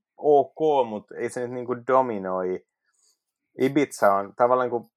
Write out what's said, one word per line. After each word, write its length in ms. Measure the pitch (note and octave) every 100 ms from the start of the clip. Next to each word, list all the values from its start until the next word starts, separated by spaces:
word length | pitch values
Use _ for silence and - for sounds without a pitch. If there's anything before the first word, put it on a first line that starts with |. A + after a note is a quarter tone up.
| _ _
ok, 720 | D3 D3 C3 - D#3 C#3+ A#2+
mut 240 | G#2+ -
ei 180 | - A#2
se 120 | B2+
nyt 100 | B2
niinku 240 | B2+ A#2+ A#2+ A#2+
dominoi. 800 | C3 B2+ G#2+ F#2+ F#2 F#2 F#2 - _ _ _ _ _ _ _ _ -
Ibiza 540 | C3 C#3 C#3 - G#2
on 200 | G2 G2 -
tavallaan, 340 | A#2+ B2+ B2
kun 200 | A#2 G#2+